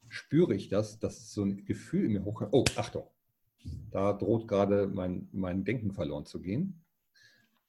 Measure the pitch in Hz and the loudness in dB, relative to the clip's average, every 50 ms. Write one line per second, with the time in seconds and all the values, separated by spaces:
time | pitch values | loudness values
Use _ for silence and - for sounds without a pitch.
0 | _ - - - - - - 151 180 160 110 - - - 95 101 107 - - - | _ -16 -16 -16 -6 0 4 4 4 4 4 0 -2 0 0 0 0 -2 -4 -6
1 | - 95 - - - - - 104 101 98 98 - - - - - - - - 185 | -6 -6 -6 -6 -16 -8 -4 -2 0 0 0 -2 -4 -6 -6 -6 -4 -2 0 0
2 | 196 123 107 95 - 107 113 - 117 - - 135 104 - - - 104 - - 80 | 2 2 2 0 -2 -4 -6 -6 -2 2 4 4 4 4 2 -2 -4 -4 -4 -8
3 | - - _ _ _ _ _ _ _ _ _ _ - - - - - - - 98 | -10 -10 _ _ _ _ _ _ _ _ _ _ -12 -10 -10 -10 -8 -6 -2 0
4 | 98 101 101 101 98 92 113 113 113 - 101 98 101 101 101 101 101 95 95 92 | 2 2 2 2 2 2 2 2 2 2 2 4 4 6 4 4 4 2 0 -2
5 | 90 92 92 92 - - - 98 92 90 87 95 95 101 117 135 107 101 - - | -2 -2 -2 -4 -6 -6 -4 -4 -2 -2 0 -2 0 0 -2 -2 -2 -4 -4 -4
6 | 80 73 73 67 - - - - 78 85 98 135 185 196 - - _ _ _ _ | -4 -4 -4 -6 -8 -8 -10 -10 -6 -4 -2 -2 -2 -4 -6 -10 _ _ _ _
7 | _ _ _ _ - - _ _ _ _ _ _ _ | _ _ _ _ -20 -20 _ _ _ _ _ _ _